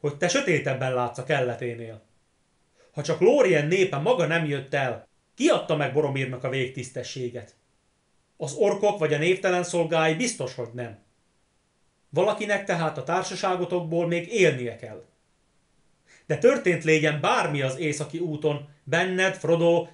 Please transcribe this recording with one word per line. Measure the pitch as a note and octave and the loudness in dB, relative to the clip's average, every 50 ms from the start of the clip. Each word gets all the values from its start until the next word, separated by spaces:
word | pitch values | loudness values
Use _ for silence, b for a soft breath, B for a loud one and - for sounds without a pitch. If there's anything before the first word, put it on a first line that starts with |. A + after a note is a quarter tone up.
hogy | - D3 C#3+ | -6 -6 -4
te | - F3+ F3 | 0 -2 0
sötétebben | - C#4 C#4+ A3+ E3 C#3 C3 C#3 C3 A#2+ C3 C3 B2+ | 2 0 2 2 0 0 2 -2 -4 -2 -2 -2 0
látsz | B2 B2 A#2 - - | -2 -2 -2 -4 -8
a | B2+ | -4
kelleténél. | C3+ D#3 C#3 B2+ B2 A#2 A2 C3 A#2+ A#2 A2+ A#2 A2+ A2 A2 _ _ _ _ _ _ _ _ _ _ _ _ _ _ b b b b b | -2 0 0 0 -2 -4 -4 -6 -8 -8 -8 -12 -14 -14 -16 _ _ _ _ _ _ _ _ _ _ _ _ _ _ b b b b b
Ha | D3+ C#3 | -8 -4
csak | - D#3 E3 | -4 0 4
Lórien | F3 G#3+ C4+ D4 B3 F#3+ F3 D3+ C#3+ | 6 6 6 6 6 6 4 4 4
népe | D3+ F3 G3 F#3 - - | 2 2 2 2 2 0
maga | C#3 D3 G#3+ B3 - E3 | -2 0 0 2 2 2
nem | D3 E3 E3+ D#3+ | 0 0 0 0
jött | D3 C#3+ C3+ C3 - - | 0 -2 -4 -6 -4 -4
el, | C#3+ C3+ B2+ A2 G#2 - _ _ _ _ _ _ | -2 -2 -2 -4 -6 -10 _ _ _ _ _ _
ki | - B3 E4+ | 0 2 2
adta | D4 - - - D#3+ | 2 2 2 -2 -2
meg | D3 D3 B2+ A#2 | 0 0 0 0
Boromirnak | D3 D3+ C#3 C3 C3+ C3+ B2+ B2+ A#2+ - | 0 0 0 0 -2 -4 -4 -6 -6 -6
a | C3 | -4
végtisztességet? | B2+ C3+ B2+ B2 - C#3+ A#2+ - - C3 A#2+ - - C#3 B2+ A#2+ A#2 A#2+ G#2 - _ _ _ _ _ _ _ _ _ _ _ _ _ _ _ _ _ | -2 -2 -4 -4 -6 -10 -12 -10 -10 -10 -10 -10 -10 -8 -8 -8 -8 -10 -14 -16 _ _ _ _ _ _ _ _ _ _ _ _ _ _ _ _ _
Az | _ D#3 C#3 - | _ -8 -8 0
orkok | - A3 G3+ G#3 G3+ - G#3 G3+ - | 2 2 2 2 4 2 2 2 2
vagy | D#3+ D3+ D3+ | 0 0 2
a | D3 | 2
névtelen | D#3 F3 F#3 F#3 F#3+ F#3+ F3+ F3+ F3 | 2 2 2 2 2 0 2 2 0
szolgái | F3 - E3+ E3+ D#3+ E3 D#3+ D#3+ D#3+ D#3+ | 0 0 0 0 2 2 2 2 2 2
biztos, | D#3+ B3+ A#3+ - - C3 B2+ - | 0 -2 -4 -4 -4 -8 -8 -6
hogy | - A#2+ A2+ A#2 | -8 -8 -8 -8
nem. | B2 B2 A#2 - - _ _ _ _ _ _ _ _ _ _ _ _ _ _ _ _ _ _ _ _ _ _ | -10 -10 -10 -12 -16 _ _ _ _ _ _ _ _ _ _ _ _ _ _ _ _ _ _ _ _ _ _
Valakinek | - D3 F#3 G#3+ G3+ G#3 G#3 G3+ G#3 G3 G3+ | 0 0 2 2 2 -2 -2 -2 -2 -2 0
tehát | - F#3 E3 E3 D#3 D3+ C#3+ | -2 -2 0 0 -2 -4 -4
a | C3 | -6
társaságotokból | - E3+ F#3 F3+ - F#3+ F3 - F#3+ F3+ F3+ F3 F3 F3+ F3 E3+ D#3+ E3 E3+ E3+ | -2 -2 -2 -2 -4 -6 -4 -2 -2 0 0 -2 -2 -2 -4 -2 -2 -2 0 0
még | E3+ E3+ E3+ E3+ F3 A#3 | 0 0 -2 -2 -2 2
élnie | A3 F#3 D#3+ C3+ B2+ B2 A#2 A2 | 4 4 4 4 2 -4 -8 -8
kell. | - - A2 G#2+ - - _ _ _ _ _ _ _ _ _ _ _ _ _ _ _ _ _ _ _ _ b b b b | -10 -14 -14 -14 -16 -18 _ _ _ _ _ _ _ _ _ _ _ _ _ _ _ _ _ _ _ _ b b b b
De | _ D#3 C#3 | _ -4 4
történt | D3+ A#3+ C#4+ B3 - F#3 E3+ - - | 4 4 4 4 2 0 0 0 2
légyen | D#3 D#3+ D#3 D3+ D#3 D3+ D3 | 4 4 4 4 2 0 0
bármi | C3 G3 B3 - D4 - D3 C#3+ C3+ | 0 0 0 2 0 0 0 -2 -2
az | C3 C3 - | -2 -2 -2
északi | E3+ D3+ C#3+ - D3+ - - E3 | -4 -4 -4 -4 -6 -8 -6 -6
úton, | F3 E3 D3+ D3 - D#3 D3 C#3+ C#3+ B B B B | -4 -4 -6 -2 0 0 -2 -2 -6 B B B B
benned, | - C#3+ E3+ F3+ F#3 F#3 F#3 F#3 F#3+ F#3+ | -2 0 0 0 0 0 0 0 0 0
Frodo, | F#3+ - D#3+ E3 E3 E3+ E3+ E3+ E3+ E3 B | -2 0 2 2 4 6 4 4 4 2 B